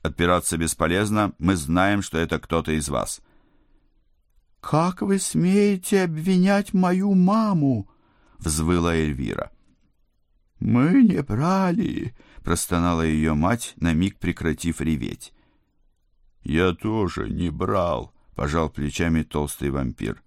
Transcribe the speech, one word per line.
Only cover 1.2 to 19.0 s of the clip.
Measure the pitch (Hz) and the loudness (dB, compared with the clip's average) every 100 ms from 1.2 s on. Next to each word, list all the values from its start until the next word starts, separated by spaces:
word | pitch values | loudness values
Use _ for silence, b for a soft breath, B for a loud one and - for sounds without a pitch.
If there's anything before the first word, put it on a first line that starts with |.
| 104 - | -2 0
мы | 82 | 0
знаем, | 92 71 85 98 101 | 0 0 2 2 0
что | - 80 | -2 -4
это | 82 80 | -2 -4
кто-то | - 82 78 | -2 -2 0
из | 78 73 | -2 -2
вас». | 67 - - _ _ _ _ _ _ _ _ _ _ _ _ _ _ | -4 -4 -10 _ _ _ _ _ _ _ _ _ _ _ _ _ _
«Как | - 151 175 185 | -2 0 0 -2
вы | 208 196 | -2 -2
смеете | - 160 175 196 208 190 - 196 | 0 0 2 4 2 0 0 0
обвинять | 185 156 175 185 185 202 196 | 2 -2 0 4 4 2 0
мою | 190 180 185 202 | 0 2 2 2
маму?» | 190 180 220 214 180 139 117 98 b b b b b | 4 4 4 2 2 2 0 -4 b b b b b
взвыла | 80 76 80 87 85 | -4 -2 2 2 2
Эльвира. | 82 78 65 58 50 - - _ _ _ _ _ _ _ _ _ _ | 2 0 -2 -6 -6 -10 -14 _ _ _ _ _ _ _ _ _ _
«Мы | - 120 147 262 | 0 2 4 6
не | 226 175 | 4 2
брали», | 139 107 165 190 190 175 - - - b b b | -2 -2 0 0 0 0 -2 -4 -8 b b b
простонала | - 85 - 87 87 82 | -2 -2 0 0 2 2
ее | 80 78 78 | 0 2 0
мать, | 76 85 117 - | 2 0 0 -6
на | - 85 | -4 0
миг | 78 95 - | 2 0 -2
прекратив | 87 87 85 71 85 80 | -4 -2 -4 -2 -4 -4
реветь. | 78 76 57 - - _ _ _ _ _ _ _ _ _ _ _ | -2 -2 -4 -10 -18 _ _ _ _ _ _ _ _ _ _ _
«Я | - 78 92 | -2 0 0
тоже | 87 110 110 92 - - | 0 -4 -2 -2 -4 -6
не | - 87 | -4 -4
брал», | 76 92 101 87 64 71 _ _ | -4 -2 -2 -2 -4 -8 _ _
пожал | - 71 82 78 | -6 -2 -2 -2
плечами | - 73 - | -4 -6 -2